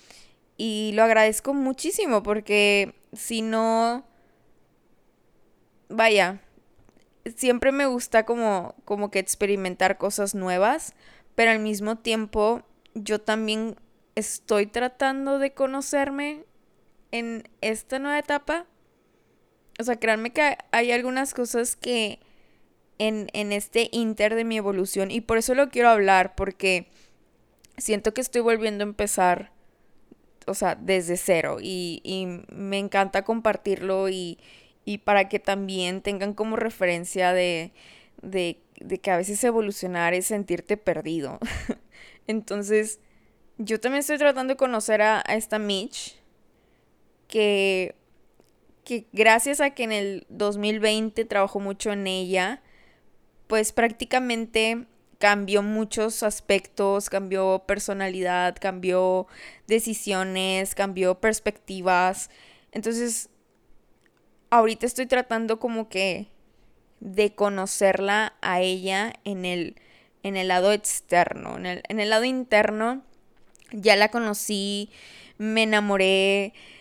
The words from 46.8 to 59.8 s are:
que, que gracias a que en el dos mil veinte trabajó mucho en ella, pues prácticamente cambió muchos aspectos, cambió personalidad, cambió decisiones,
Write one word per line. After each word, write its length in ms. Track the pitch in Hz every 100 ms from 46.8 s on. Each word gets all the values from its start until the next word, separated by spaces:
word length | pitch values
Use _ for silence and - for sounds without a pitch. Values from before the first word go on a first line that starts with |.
| _ _ _ _ -
que, 680 | 220 208 202 196 190 180 - _ _ _ _ _ _ _ _
que 240 | - 240 -
gracias 500 | 190 220 226 277 285
a 100 | 285
que 120 | 285
en 80 | 226
el 340 | 214 202 190 -
dos 280 | - 208 208
mil 220 | 208 214
veinte 460 | 214 214 220 208 226
trabajó 340 | 202 196 208
mucho 320 | 196 202 220
en 160 | 202 196
ella, 540 | 185 185 185 185 269 _ _ - _ _ _ _ _ -
pues 240 | 220 214
prácticamente 1120 | - 226 220 247 254 254 226 226 226 220 233 233 _ _ -
cambió 440 | 202 208 196 202
muchos 600 | 202 214 214 - 220 220
aspectos, 880 | 214 - - 196 - - 196 196 202
cambió 540 | 196 196 190 190 190 190
personalidad, 880 | 202 - 196 190 185 180 180 180 180
cambió 680 | 196 185 185 180 185 185 185 - - - -
decisiones, 1080 | 220